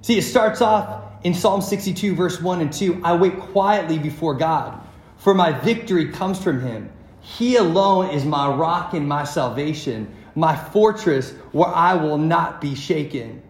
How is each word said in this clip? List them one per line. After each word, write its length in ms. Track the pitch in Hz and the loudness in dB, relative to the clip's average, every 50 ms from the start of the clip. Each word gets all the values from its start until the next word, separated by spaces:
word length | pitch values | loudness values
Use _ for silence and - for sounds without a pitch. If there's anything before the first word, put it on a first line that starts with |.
| - | 0
See, 160 | - 240 208 | 0 0 0
it 40 | 170 | 0
starts 380 | - - 254 220 220 214 - | 2 2 4 4 4 2 2
off 440 | 240 220 214 208 190 - - - - - - - - | 2 4 4 2 2 -2 -8 -12 -14 -16 -18 -6 -2
in 80 | 175 175 | -2 -2
Psalm 300 | 175 - 214 190 202 185 | 2 2 2 2 2 -2
sixty-two, 520 | - 202 196 202 196 175 - - 202 180 | -2 -4 -4 -2 -4 -4 -2 -2 -2 0
verse 260 | 156 185 175 180 - 165 | 0 0 -2 -2 -2 -4
one 180 | 180 180 180 | -4 -2 -2
and 120 | 160 143 - | -2 -4 -2
two, 280 | - 202 185 170 - - | -2 -2 -2 -2 0 0
"I 140 | 170 175 | 0 2
wait 240 | 170 185 185 175 - | 4 4 2 2 -2
quietly 580 | - - - 196 190 196 214 208 180 160 160 160 | -10 -2 0 0 2 4 2 2 2 0 -2 -2
before 360 | 147 151 - - - 160 143 | -2 -4 -6 -4 -4 -2 -2
God, 400 | 127 160 160 160 151 127 - - - - - - - - - - | 0 0 0 0 0 -2 -4 -12 -14 -18 -20 -20 -20 -20 -20 -20
for 180 | - - 196 196 | -2 2 2 4
my 180 | 190 180 165 151 | 4 4 2 2
victory 560 | 127 - 190 233 226 - - 196 170 156 147 | 0 0 0 0 0 -2 -2 0 0 0 -2
comes 300 | - - 190 190 196 185 | -4 -6 -4 -4 -4 -2
from 220 | - 185 151 127 | -2 -2 -2 -2
him. 300 | 127 127 113 107 101 - - - - - - - | -4 -6 -8 -8 -12 -14 -18 -20 -20 -20 -20 -20
He 360 | - - - - 233 247 254 | -20 -18 -8 -4 -2 2 4
alone 540 | 240 214 165 165 190 196 196 196 185 185 185 | 4 4 4 4 4 4 4 4 4 2 0
is 140 | 156 147 131 | -2 -2 -2
my 240 | 151 151 143 143 143 | -2 0 0 0 0
rock 440 | 139 131 160 160 175 175 175 - - | 0 0 0 0 0 -2 -4 -4 -4
and 160 | 170 147 143 | -4 -2 -2
my 160 | 143 147 143 | -2 -2 -4
salvation, 840 | 135 - - 135 123 113 127 147 151 151 147 - 143 120 107 107 104 - - - - - | -4 -2 -2 -2 -2 -2 -4 -4 -4 -4 -4 -6 -6 -6 -6 -8 -10 -12 -18 -20 -10 -4
my 200 | - 160 160 151 | 0 0 0 0
fortress 760 | - - - - 202 214 220 208 208 - 180 147 135 131 - - - - - - | -2 -4 -2 2 4 4 4 4 2 0 2 2 2 0 -4 -10 -16 -20 -6 0
where 220 | 147 175 - - | 2 2 2 4
I 200 | 170 170 175 185 | 2 4 4 4
will 240 | 180 156 151 151 147 | 2 0 0 0 0
not 420 | 156 160 165 170 170 - - - | 0 2 2 2 0 -2 -4 -6
be 140 | - 147 139 | -8 -8 -6
shaken." 680 | - - - 175 156 147 - - 135 113 113 107 92 - - | -8 -4 -4 -2 -2 -2 -6 -8 -10 -10 -10 -14 -18 -20 -20